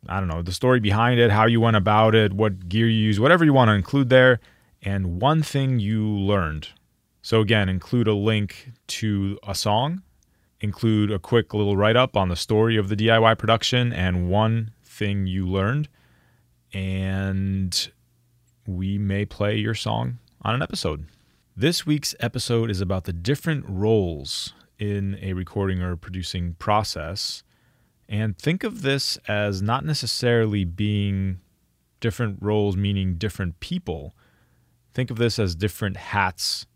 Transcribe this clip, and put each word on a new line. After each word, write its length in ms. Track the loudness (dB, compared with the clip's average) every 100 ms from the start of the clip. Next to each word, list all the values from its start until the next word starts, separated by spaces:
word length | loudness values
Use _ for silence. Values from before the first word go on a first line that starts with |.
| -6
I 120 | -6
don't 80 | -4
know, 140 | -6
the 100 | -6
story 260 | -4 0 2
behind 400 | 2 2 2 4
it, 140 | 4
how 140 | 6 4
you 140 | 4
went 160 | 4 4
about 380 | 4 4 6
it, 180 | 6 4
what 340 | 2 0 -2 -4
gear 180 | 0 2
you 200 | 2 2
use, 120 | 2
whatever 260 | 4 6
you 80 | 6
wanna 220 | 6 6
include 360 | 4 2 0 6
there. 280 | 8 8 4 -2 _ _ _
And 380 | -6 -4 -2 0
one 220 | 2 2
thing 380 | 0 -2 0 0
you 260 | 0 0 0
learned. 640 | 0 2 2 0 -4 -12 _ _ _ _ _
So 200 | 0 0
again, 280 | 4 2 2
include 380 | -2 -2 0 2
a 80 |
link 580 | 2 2 0 -2 -8 -20 -20 -12
to 480 | -6 -2 0 -2 -4
a 100 | -8
song, 480 | -4 0 0 0 -6 -12 _ _ _ _ _
include 500 | -8 -2 0 2 0
a 80 | -2
quick 360 | 0 0 0
little 220 | -2 0 2
write-up 400 | 4 4 2 2
on 120 | 0
the 80 | -2
story 400 | 0 2 2 2
of 120 | 0
the 60 |
D 160 | 0 4
I 80 | 6
Y 160 | 6
production, 580 | 4 2 2 2 0 0
and 360 | 0 0 0 0
one 460 | 2 2 0 -4 -12
thing 420 | _ -6 -4 -2 -2
you 180 | -2 -2
learned, 400 | 0 0 -2 -6 _ _ _ _ _ _ _ _
and 1160 | -8 -4 -4 -2 -2 -2 -2 -2 -2 -2 -4 -8 _ _ _ _ _ _ _ -10
we 300 | -6 -4 -2
may 280 | -2 -2
play 320 | -4 -2 -2 -2
your 180 | -2
song 440 | -4 -4 -4 -6 -8 _ _
on 120 | -4
an 80 | -4
episode. 440 | -4 -6 -6 -6 -10 _ _ _ _ -4
This 280 | -2 -2 -2
week's 280 | -2 -4 -6
episode 500 | -6 -4 -2 -2 0
is 120 | -2
about 220 | -2 -4
the 100 | -4
different 500 | -6 -4 -2 -2 -6 -6
roles 840 | -2 2 2 2 -4 -8 -10 -10 -14 _ _
in 400 | -6 -4 -4 -6
a 120 | -6
recording 500 | -6 -6 -4 -2 -2
or 140 | -4 -6
producing 580 | -8 -10 -8 -6 -6 -6
process. 840 | 0 0 0 -8 -8 -8 -8 -10 _ _ _ _ _ _ _
And 300 | -4 -4 -2
think 240 | -2 -2
of 200 | -4 -4
this 340 | -2 -2 -2 -8 -4
as 360 | -2 0 -2
not 220 | -2 -2
necessarily 800 | -2 -4 -4 -2 2 2 2 0
being 760 | -2 -2 -2 0 0 -2 -2 -6 _ _ _ _ _ _
different 400 | -4 -2 -6 -4
roles, 360 | -2 2 2 0
meaning 380 | 0 0 -2
different 440 | -2 -4 -4 -6 -6
people. 560 | -8 -8 -6 -8 -10 -18 _ _ _ _ _ _ _
Think 180 | -6 -6
of 80 | 0
this 200 | 0 2
as 160 | -2
different 440 | 0 -4 -4 -8 -8
hats 640 | -4 0 0 -2 -8 -8 -12